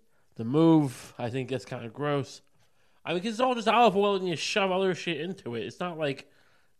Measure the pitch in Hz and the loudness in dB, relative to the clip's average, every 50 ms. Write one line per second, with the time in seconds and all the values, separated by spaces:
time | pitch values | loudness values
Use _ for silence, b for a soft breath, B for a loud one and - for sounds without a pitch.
0 | _ _ _ _ _ _ _ - 113 113 131 151 165 165 165 156 147 135 120 - | _ _ _ _ _ _ _ -8 -6 0 2 4 6 8 6 6 4 2 -4 -10
1 | - - - - 120 117 120 135 131 117 131 123 - - 135 120 117 117 104 - | -16 -18 -10 -8 -6 -6 -4 -6 -4 -4 -6 -6 -6 -8 -12 -12 -10 -12 -10 -6
2 | 143 147 147 143 131 - - - _ _ _ _ _ _ _ _ _ _ _ _ | -4 -2 -2 -2 -4 -6 -10 -18 _ _ _ _ _ _ _ _ _ _ _ _
3 | _ - 160 180 180 233 220 208 269 262 247 233 208 220 - 240 240 220 180 202 | _ -4 -4 -4 -4 -4 -2 0 0 0 0 0 2 2 4 6 6 6 6 4
4 | 202 202 202 190 185 185 170 139 - - - 214 196 190 180 185 190 190 175 - | 2 2 2 0 -2 -2 -4 -4 -4 -2 0 0 0 2 0 0 0 0 0 -2
5 | - 175 165 135 156 185 190 - - 120 117 117 101 101 120 - 180 180 165 156 | -4 -6 -6 -4 -6 -8 -8 -10 -10 -8 -6 -6 -6 -8 -8 -8 -8 -8 -6 -4
6 | 156 143 139 - - b b b b b b b b b b b | -4 -4 -4 -6 -10 b b b b b b b b b b b